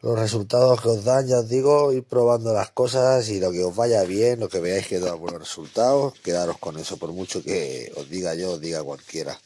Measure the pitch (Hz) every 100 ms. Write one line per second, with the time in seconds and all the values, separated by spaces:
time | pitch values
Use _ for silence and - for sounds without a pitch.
0 | 117 117 110 113 101 123 127 123 113 113
1 | 101 131 131 123 113 123 135 147 147 131
2 | 123 123 120 120 113 107 107 - 127 131
3 | 127 131 110 101 92 87 90 90 120 113
4 | 92 95 117 120 104 92 85 95 92 95
5 | 90 85 85 82 76 - 76 - 120 139
6 | 139 - - 87 87 85 - 80 80 95
7 | 82 87 92 - 80 92 71 65 58 -
8 | 69 87 90 82 92 85 80 82 71 71
9 | - 80 73 65